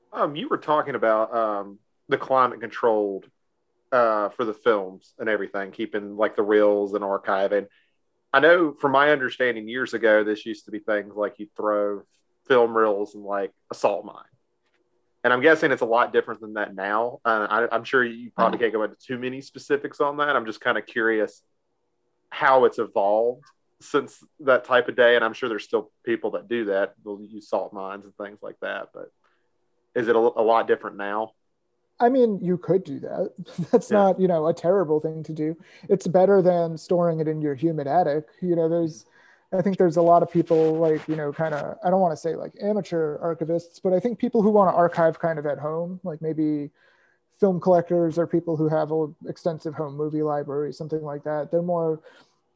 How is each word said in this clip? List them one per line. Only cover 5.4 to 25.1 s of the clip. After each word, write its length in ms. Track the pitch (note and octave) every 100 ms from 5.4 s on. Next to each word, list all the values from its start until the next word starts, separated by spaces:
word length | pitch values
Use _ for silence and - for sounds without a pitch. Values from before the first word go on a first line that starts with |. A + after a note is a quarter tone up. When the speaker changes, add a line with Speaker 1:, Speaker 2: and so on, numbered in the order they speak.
| F#2+ G2+ G2
Speaker 1:
keeping, 440 | G2 G#2+ G#2+ G2+ G2+
like, 180 | G#2+ -
the 80 |
reels 500 | G#2 G#2+ G#2 G#2 G2+
and 100 | G2+
archiving. 640 | G2 G2 - G2 G2 G2+ G2 _ _ _ _ _ -
I 60 | C3+
know 340 | D3+ F3+ D#3
from 180 | C#3+ C#3
my 200 | C3+ D3
understanding 560 | C#3+ B2 - B2 A2 G#2+
years 260 | B2+ A#2+
ago, 300 | A2+ A2 G#2+
this 220 | G#2+ G#2 A2+
used 200 | G#2 -
to 60 |
be 80 | G#2
things 360 | A2 G#2 G2+ G2+
like 240 | G2+ -
you'd 160 | G#2 -
throw 480 | G#2+ G#2 G#2 G2+ - _ _ _ -
film 280 | B2+ A#2 A2+
reels 380 | A2 G2 G#2 G#2
in, 80 |
like, 300 | G2+ G2+ G2 _ -
a 40 | -
salt 300 | A2+ F#2 -
mine. 180 | - - _ _ _ _ _ _ _ _ _
And 100 | A#2+
I'm 80 | B2
guessing 300 | D3+ D#3+ D#3
it's 100 | B2+
a 40 | A#2
lot 280 | A#2 A#2
different 280 | A#2 A#2+ A2
than 120 | G#2+
that 220 | G#2+ G2+ G2
now. 440 | G2 G#2+ A#2+ C3 A#2
Uh, 220 | A2 G#2
I, 260 | G#2+ A#2+ A2+
I'm 80 |
sure 200 | A#2 C3
you 280 | B2 A#2 A#2+
probably 260 | - A2+ -
Speaker 2:
Mm-hmm. 60 |
Speaker 1:
can't 100 | A2+
go 100 | G#2+
into 120 | G#2 -
too 200 | - B2
many 240 | B2+ C3
specifics 580 | C3+ C3+ - C#3+ D3 -
on 180 | D3 D3
that. 180 | D3 C3
I'm 100 | A2
just 160 | G#2
kinda 200 | B2 G#2+
curious 640 | - A#2+ A2 A2 G2+ - _ _ _ _ _ _ _ _ -
how 360 | - D3 C3 A#2
it's 140 | -
evolved 640 | G#2 A2 G2 G#2+ A#2+ C3+ _ _ _ _
since 420 | - C#3+ B2+ - _ -
that 220 | C3+ B2 -
type 220 | B2 -
of 60 | -
day. 200 | A#2+